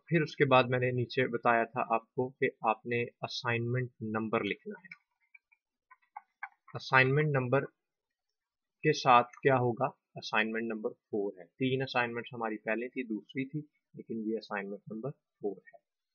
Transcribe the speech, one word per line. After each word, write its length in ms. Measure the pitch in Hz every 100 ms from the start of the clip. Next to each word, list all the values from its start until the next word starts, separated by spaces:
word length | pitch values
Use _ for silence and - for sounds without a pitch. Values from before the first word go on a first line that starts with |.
| -
फिर 120 | 156
उसके 240 | 147 - 135
बाद 240 | 127 123
मैंने 200 | 127 127
नीचे 340 | 123 117 131 127
बताया 380 | 117 120 117 117
था 160 | 123 - 113
आपको 320 | - - 127
कि 200 | - 131 - 113
आपने 340 | - 120 120 120 -
assignment 680 | 123 - 123 117 120 127 123 -
number 400 | 110 107 110 113
लिखना 320 | 101 - 208 202
है। 100 | - - _ _ _ _ _ _ _ _ _ - _ - - _ - _ _ -
assignment 600 | - 131 131 143 151 135
number 300 | 123 135 - _ _ _ _ _ _ _ _ _ _ _
के 100 | 151
साथ 480 | 143 135 123 120 -
क्या 140 | 139 127
होगा, 320 | 123 113 143 - _ 117
assignment 540 | - 110 110 113 117
number 180 | 107 117
four 440 | - _ 107 98 92
है, 60 | 85
तीन 360 | - 131 131
assignments 480 | 131 127 117 120 113
हमारी 240 | 120 113 107 113
पहले 200 | 110 127
थी, 160 | 131
दूसरी 420 | 113 104 - 131 135
थी, 140 | 151 147 _ _ 127
लेकिन 220 | - 113 107
ये 80 | 110
assignment 440 | - 104 98 101 -
number 180 | 110 135
four 460 | - _ _ 101 92 -
है। 120 | - _ _ _